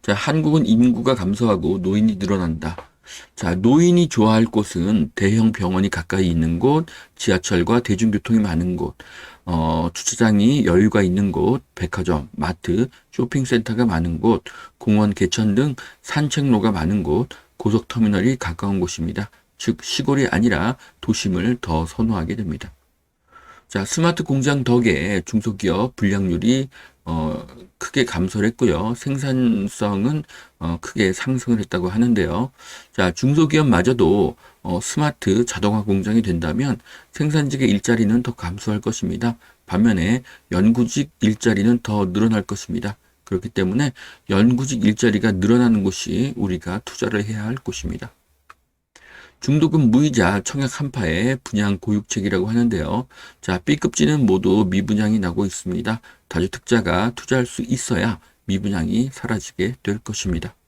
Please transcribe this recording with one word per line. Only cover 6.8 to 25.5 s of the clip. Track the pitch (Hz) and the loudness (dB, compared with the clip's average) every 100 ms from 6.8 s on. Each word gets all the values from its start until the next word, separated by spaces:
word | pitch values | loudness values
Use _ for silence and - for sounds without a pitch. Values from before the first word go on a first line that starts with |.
| 160 - - _ | -2 -12 -20 _
지하철과 | - 92 - 90 85 120 | 0 0 0 0 2 0
대중교통이 | 120 95 113 104 - 113 | 0 0 0 0 2 2
많은 | 104 80 90 90 | 2 0 -2 -4
곳, | 76 - - - - - - | -6 -10 -20 -20 -20 -16 -4
어, | 82 80 80 82 | 0 0 0 -2
주차장이 | - - - 113 104 107 143 101 | -4 -8 0 2 4 4 4 4
여유가 | 87 107 104 | 4 4 4
있는 | 95 92 101 | 2 2 0
곳, | 80 76 127 _ | 0 0 0 _
백화점, | - 85 - 90 80 67 | -8 -6 -4 -2 -2 -2
마트, | - 78 90 - 90 131 _ _ | -6 -6 -6 -4 -2 -2 _ _
쇼핑센터가 | - 123 143 127 120 113 113 120 | -4 -2 -2 0 0 0 0 0
많은 | 82 87 80 | 0 -2 0
곳, | 107 113 - - - _ | 0 0 -2 -20 -20 _
공원, | - 104 107 | 0 2 2
개천 | 98 - - 107 101 | 0 -2 0 0 2
등 | 143 131 - - | 0 -4 -12 -20
산책로가 | - 147 147 156 139 113 110 | -6 -2 -2 0 2 2 2
많은 | 95 82 104 | 0 0 0
곳, | 85 80 131 - _ _ | 0 0 -2 -8 _ _
고속터미널이 | - 110 - 120 110 101 107 131 | 0 0 -2 0 2 2 2 0
가까운 | 87 82 101 98 | -4 -6 -4 -2
곳입니다. | 87 - 82 - 107 _ _ _ | -2 -4 -6 -6 -8 _ _ _
즉, | - - | -4 -4
시골이 | - - 135 139 131 | -4 -4 0 0 2
아니라 | - 117 87 101 135 - _ | 2 2 2 -2 -4 -12 _
도심을 | - 113 101 90 101 123 | -4 -2 -2 0 0 -2
더 | - 78 82 | -2 -2 -4
선호하게 | - 113 104 82 104 | -2 -2 -2 -4 -6
됩니다. | 98 76 - - _ _ _ _ _ - - - _ | -6 -8 -10 -20 _ _ _ _ _ -20 -20 -20 _
자, | - 98 | -6 -4
스마트 | - 165 170 | 0 0 0
공장 | 156 135 135 143 120 | -2 0 2 0 2
덕에 | 120 113 78 87 101 | 4 4 2 0 -2
중소기업 | 87 110 107 | -2 -2 -2